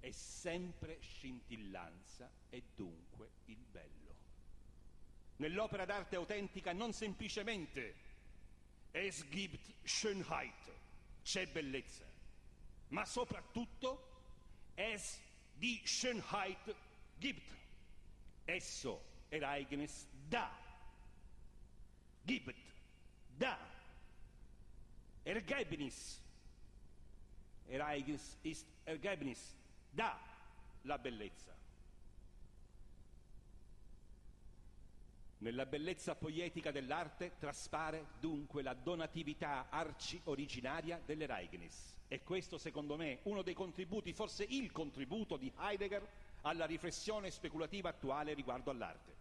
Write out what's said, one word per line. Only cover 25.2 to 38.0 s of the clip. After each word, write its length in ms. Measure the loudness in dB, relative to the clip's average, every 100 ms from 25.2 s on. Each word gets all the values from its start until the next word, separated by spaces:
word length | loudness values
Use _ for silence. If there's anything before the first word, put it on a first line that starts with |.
Ergebnis. 960 | 0 0 2 2 2 2 0 -2 -6 -6 -10 -12 -14 -12 -12 -12 -14 -12 -12 -12 -12 -12 -10 -12 -4
Ereignis 720 | 0 2 2 2 0 -2 -4
ist 220 | -4 -4 -8 -10
Ergebnis, 720 | -2 0 2 2 2 0 -6 -12 -14 -16 -6
da 280 | 4 4 4 -6 -12 -12 -12 -12 -8
la 160 | 0 2
bellezza. 560 | 2 0 -4 -4 -12 -12 -12 -14 -14 -12 -12 -12 -12 -10 -12 -12 -14 -10 -10 -10 -12 -14 -12 -12 -10 -12 -12 -12 -10 -10 -10 -10 -10 -10 -10 -10 -10 -10 -10 -10 -10 -8 -10 0
Nella 280 | 2 4 2
bellezza 480 | 2 2 2 2
poietica 560 | 2 2 2 2 2 2
dell'arte 600 | 2 4 4 2 0 -2 0
traspare 680 | -2 -2 2 2 4 2